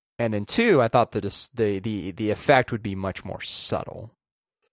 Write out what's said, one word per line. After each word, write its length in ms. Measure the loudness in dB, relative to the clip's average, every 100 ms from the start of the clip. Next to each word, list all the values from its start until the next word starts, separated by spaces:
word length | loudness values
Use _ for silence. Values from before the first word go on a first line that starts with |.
| _ -4
And 160 | -2
then 120 | -2 -2
two, 360 | 2 4 4
I 60 | 4
thought 240 | 4 2
the 80 | -2
dis-, 300 | -4 -4 -4
the, 280 | 0 0 0
the, 320 | -4 -6 -6
the 200 | -4 -2
effect 420 | 0 4 4 4
would 100 | -4
be 140 | -6 -6
much 280 | -6 -8
more 160 | -10 -10
subtle. 680 | -6 -4 -2 -4 -6 -12 -16 _ _ _ _ _ _